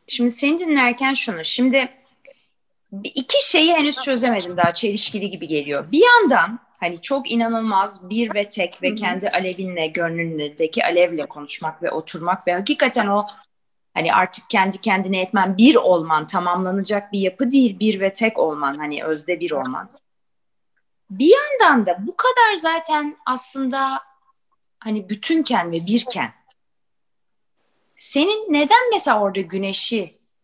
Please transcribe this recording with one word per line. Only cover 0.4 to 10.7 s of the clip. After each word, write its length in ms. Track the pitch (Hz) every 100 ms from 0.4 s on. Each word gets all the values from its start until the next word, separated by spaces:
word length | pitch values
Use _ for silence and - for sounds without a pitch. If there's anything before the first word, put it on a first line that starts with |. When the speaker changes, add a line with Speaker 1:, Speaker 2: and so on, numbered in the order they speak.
| 285 339
Speaker 1:
dinlerken 540 | 339 285 247 240 269
şunu, 320 | 269 - 170 160
şimdi 440 | - 254 269 254 - _ _ - _ _ _ _ _ _
bir, 200 | 196 208 -
iki 340 | 254 554 -
şeyi 240 | 339 320
henüz 280 | 330 294 -
çözemedim 560 | 285 254 247 208 175 180
daha, 160 | 170
çelişkili 560 | 170 220 208 - 208 190
gibi 180 | 170 160
geliyor. 440 | 151 143 143 151
Bir 100 | 294 494
yandan 540 | 480 339 220 170 233 _ _
hani 220 | 175 170
çok 300 | - 277 -
inanılmaz 800 | 233 226 226 220 190 202 196 180
bir 240 | 220 226 208
ve 140 | 202
tek 340 | - 180 -
ve 40 | 180
Speaker 2:
Hı 40 |
hı. 40 | 214
Speaker 1:
kendi 340 | 190 180 196
alevinle, 580 | 180 185 180 190 175 160
gönlündeki 1000 | 170 170 165 165 156 147 147 160